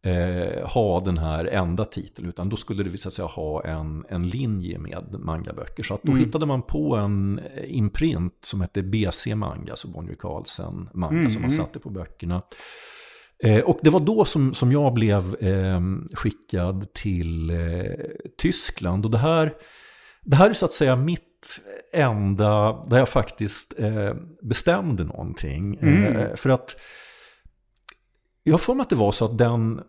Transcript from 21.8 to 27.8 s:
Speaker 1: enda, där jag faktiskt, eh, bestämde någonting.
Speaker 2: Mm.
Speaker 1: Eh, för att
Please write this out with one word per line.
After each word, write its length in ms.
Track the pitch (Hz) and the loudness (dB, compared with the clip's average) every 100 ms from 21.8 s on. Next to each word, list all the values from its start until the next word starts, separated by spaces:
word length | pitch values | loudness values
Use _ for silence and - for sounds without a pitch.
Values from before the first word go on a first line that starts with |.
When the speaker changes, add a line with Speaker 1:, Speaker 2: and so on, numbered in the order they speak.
| - | -4
Speaker 1:
enda, 920 | - 135 107 98 98 104 107 104 - - | 0 2 2 2 4 4 6 4 0 4
där 120 | 120 | 4
jag 100 | 127 | 6
faktiskt, 680 | - 101 - 104 - - - | 2 0 -4 -6 -6 -10 -4
eh, 360 | 110 110 101 - - - | -2 0 -2 -4 -10 -12
bestämde 640 | 113 - - 180 180 104 | -4 0 2 2 0 -2
någonting. 720 | 80 - 87 - 76 69 101 101 | -2 -6 -10 -6 -6 -4 -4 2
Speaker 2:
Mm. 340 | - - 101 - | 6 6 6 2
Speaker 1:
Eh, 180 | 123 | -2
för 160 | - 135 | -2 2
att 260 | 131 - - - - - - - _ - _ _ _ | 2 0 -18 -20 -20 -20 -20 -20 _ -20 _ _ _